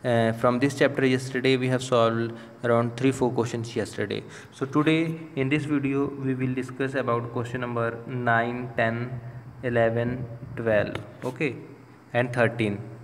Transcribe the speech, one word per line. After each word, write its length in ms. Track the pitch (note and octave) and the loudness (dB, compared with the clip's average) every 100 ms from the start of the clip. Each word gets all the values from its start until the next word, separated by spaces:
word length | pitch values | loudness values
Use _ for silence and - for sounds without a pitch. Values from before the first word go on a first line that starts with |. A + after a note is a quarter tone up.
Uh, 280 | B2+ A#2 A2+ | 2 4 2
from 260 | A2+ B2+ B2 | 4 2 4
this 180 | C#3 C#3+ | 0 4
chapter 300 | C#3 C3+ C3 | 2 4 2
yesterday, 500 | B2+ C3 B2+ B2+ C3 | 2 0 0 2 4
we 120 | B2+ | 2
have 120 | B2+ | 0
solved 520 | - A#2+ A2+ A2+ A#2 A2+ - - | 2 4 4 4 -2 -6 -16 -4
around 320 | A#2+ A#2 A#2 A#2+ | 2 4 2 2
three, 160 | C3+ | 0
four 180 | B2+ B2 | 4 0
questions 460 | A#2+ A2 A#2+ A2+ A2+ | 2 0 -2 -4 -4
yesterday. 480 | G2+ - G#2 G#2 - - - | -4 -4 -4 -4 -6 -16 -18
So, 160 | - C3+ | -8 0
today 540 | D3+ D3+ D#3+ E3 E3 - - | 2 4 2 0 -4 -6 -2
in 120 | C3 | 0
this 160 | D3 C#3 | 0 2
video, 400 | D3 C3+ C#3 C#3 | 0 0 0 -2
we 260 | C#3 C3 | -2 -4
will 200 | B2+ C3 | -2 -2
discuss 420 | B2+ B2+ - C3+ C3+ | -2 -6 -4 -2 -2
about 360 | A#2 A#2 A#2+ | 0 -2 -2
question 280 | B2+ A#2 B2+ | -6 -4 -6
number 360 | B2 A#2+ A#2 A#2 - | -4 -2 -2 -4 -8
nine, 600 | B2+ A#2+ A2+ A#2+ B2 B2+ - | -2 2 2 2 -4 -6 0
ten, 440 | A2+ A2+ B2+ B2+ - - - - | 0 0 -6 -8 -10 -14 -16 -8
eleven, 640 | C3 A#2 A2+ A#2 A#2+ B2+ B2+ - - - | -2 2 2 2 -2 -4 -8 -10 -10 -4
twelve, 400 | A2+ G#2 G#2+ - - - | 2 2 2 -4 -10 -8
okay, 300 | B2 C3 D3+ A2+ - - - - - | -8 -2 -4 -4 -14 -20 -20 -20 -2
and 200 | A#2+ B2+ | 0 0
thirteen. 480 | B2+ A2+ A#2 G#2+ G2 - - | 4 2 4 0 0 -8 -14